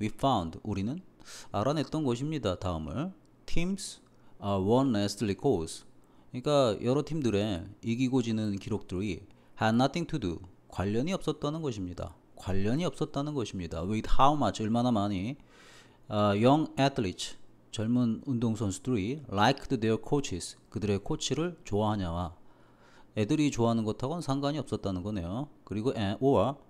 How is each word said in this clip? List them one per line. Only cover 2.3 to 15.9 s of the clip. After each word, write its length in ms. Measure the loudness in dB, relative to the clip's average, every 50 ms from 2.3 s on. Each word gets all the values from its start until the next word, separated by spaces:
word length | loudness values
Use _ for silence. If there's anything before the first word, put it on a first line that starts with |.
| -4 -2 -2 -2 -2 -2
다음을, 540 | -2 -4 -4 -4 -4 -6 -6 -6 -6 -6 -8 -12 _ _ _ _ _
teams, 540 | 2 4 4 4 4 0 -4 -8 -10 -14 -16 _ _ _ -20 -20 -20 -16 -8
uh, 180 | -4 -2 0 2
won 320 | 4 4 4 4 4 4
last 320 | 2 2 0 0 -2 -2 -2 -2 0 0
cause. 440 | 2 2 2 2 0 -4 -8 -12 -16 -20 -20 -20 -20 -20 -20 -20 -18 -14
그러니까 520 | -10 -6 -2 2 4 4 4 4 2 0 0
여러 180 | 0 0 0
팀들의 640 | 0 -2 -2 -2 0 2 2 2 2 0 -2 -4 -6 -10 -14 -8
이기고 400 | -4 -4 -2 0 0 2 2 2
지는 340 | 2 2 0 0 0 -2 -4
기록들이 680 | -4 -4 -4 -4 -4 -4 -6 -6 -4 -4 -4 -4 -6 -10 -18 -20 -20 -20 -12 -4 0
had 160 | 2 4 4
nothing 300 | 4 4 2 2 -2 -4
to 120 | -4 -4 -2
do, 200 | -2 -4 -4 -6 -10 -16 -20 _ _ -10
관련이 440 | -6 -4 -2 0 0 0 0 -2 -2
없었다는 480 | -4 -2 -4 -4 -2 -4 -4 -4 -4
것입니다. 520 | -4 -6 -6 -6 -6 -8 -8 -8 -10 -12 -12 -18 _ -20 -20
관련이 480 | -10 -4 0 2 4 4 4 2 0 0
없었다는 480 | -2 -2 -4 -4 -4 -4 -4 -4 -2
것입니다. 500 | -2 -4 -4 -4 -6 -6 -6 -6 -6 -4 -2
With 260 | -2 -2 0 4 8 8 10
how 180 | 10 8 6
much, 260 | 4 2 0 0 0
얼마나 280 | 0 0 2 2 2 4
많이, 460 | 2 2 2 0 0 -2 -4 -4 -6 -10 -14 -20 -20 -20 -20 -20 -20 -20 -20 -20